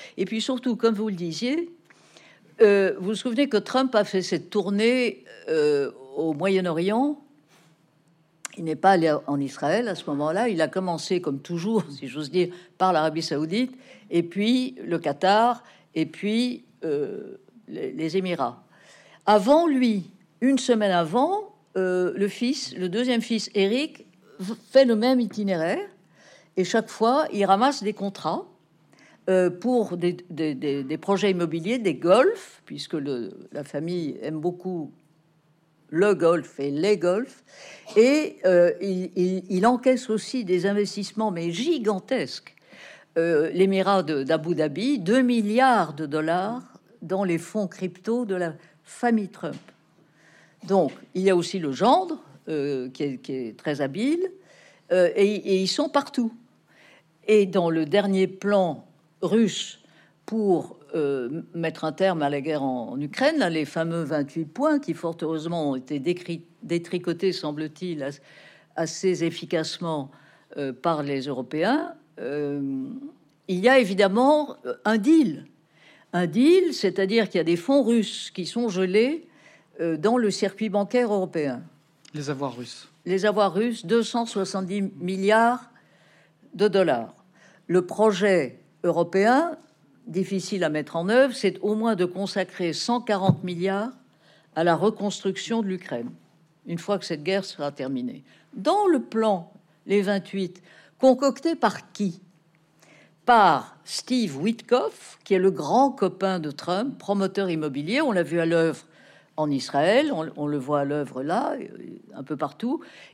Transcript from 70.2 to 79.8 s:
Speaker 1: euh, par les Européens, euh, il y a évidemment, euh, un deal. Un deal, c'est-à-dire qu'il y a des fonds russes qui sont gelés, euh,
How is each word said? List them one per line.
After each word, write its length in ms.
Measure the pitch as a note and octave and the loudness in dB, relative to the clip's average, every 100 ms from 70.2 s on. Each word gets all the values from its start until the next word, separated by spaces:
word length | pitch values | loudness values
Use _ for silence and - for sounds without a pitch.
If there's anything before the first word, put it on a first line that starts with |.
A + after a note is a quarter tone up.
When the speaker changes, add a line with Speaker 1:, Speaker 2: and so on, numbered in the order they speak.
| _ _ _ - | _ _ _ -8
Speaker 1:
euh, 160 | C#3 | -8
par 300 | B2 F3 D#3 | -4 -2 -2
les 180 | C#3+ C#3 | -2 -4
Européens, 720 | C3+ C3 A#2 D3+ F#3+ D4 E4 - _ - | -4 -8 -6 -2 0 0 -2 -12 _ -10
euh, 680 | B2+ D3 C#3+ C#3+ C#3 C3+ C3 - - - _ _ - | -8 -4 -4 -4 -4 -6 -8 -12 -14 -18 _ _ -6
il 120 | F#3 | 0
y 100 | A#3 | 4
a 100 | C4 | 6
évidemment, 800 | G3+ F#3+ G3 G#3 C4+ D4+ C#4 - - | 4 4 2 4 4 4 0 -8 -10
euh, 80 | - G#3 | -4 0
un 120 | A3+ | 2
deal. 480 | A3 D#4+ A3+ C#3 - _ _ _ - - _ | 6 6 4 -2 -12 _ _ _ -20 -20 _
Un 140 | F3 F3 | -2 0
deal, 460 | F3 C#4+ F#4 E4+ | 4 6 6 4
c'est-à-dire 560 | - G3 F3+ F#3+ A3+ A3 | 0 -2 0 2 2 2
qu'il 80 | G#3+ | 2
y 40 | |
a 40 | E3 | 2
des 100 | E3+ | 0
fonds 280 | - C#4 | 2 2
russes 480 | A3+ A#3 G3 - - | 4 2 0 -6 -10
qui 140 | - E3+ | -8 -6
sont 220 | A#3 A#3+ | -4 -2
gelés, 600 | F3+ F#3 G3+ B3 E4 - _ - - _ | 0 2 2 2 0 -10 _ -20 -20 _
euh, 160 | - | -6